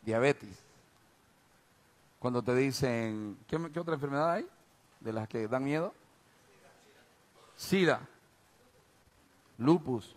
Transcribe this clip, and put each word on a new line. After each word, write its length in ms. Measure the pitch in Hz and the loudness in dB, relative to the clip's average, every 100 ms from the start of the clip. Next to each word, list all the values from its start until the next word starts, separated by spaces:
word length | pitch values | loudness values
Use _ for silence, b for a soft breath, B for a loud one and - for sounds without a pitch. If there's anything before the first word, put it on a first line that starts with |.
"Diabetes". 540 | - 110 135 139 104 101 - - _ _ _ _ _ _ _ _ _ _ _ _ _ _ | 0 2 2 0 -6 -18 -20 -20 _ _ _ _ _ _ _ _ _ _ _ _ _ _
Cuando 240 | 127 123 | -2 0
te 120 | 117 | 2
dicen, 840 | 123 135 127 135 117 113 107 107 98 - | 2 2 2 0 0 -2 -4 -6 -10 -6
¿qué, 240 | 160 165 | -4 -4
qué 80 | 156 | -6
otra 140 | 170 | -4
enfermedad 380 | 156 139 139 160 | -4 -2 0 0
hay 160 | 175 349 - _ _ _ _ | 0 -4 -16 _ _ _ _
de 120 | 113 | -6
las 160 | 110 110 | -6 -4
que 180 | 120 107 | -4 -2
dan 180 | 131 | -2
miedo? 300 | 135 151 180 - _ _ _ _ _ - - - - - - _ _ - - - | 0 -2 -2 -8 _ _ _ _ _ -20 -20 -20 -20 -20 -20 _ _ -20 -20 -16
sida. 440 | - 190 170 120 - - _ _ _ _ _ _ _ _ _ _ _ _ _ - | 0 4 4 2 -2 -20 _ _ _ _ _ _ _ _ _ _ _ _ _ -2
Lupus. 580 | 120 175 147 120 - | 4 4 2 -6 -6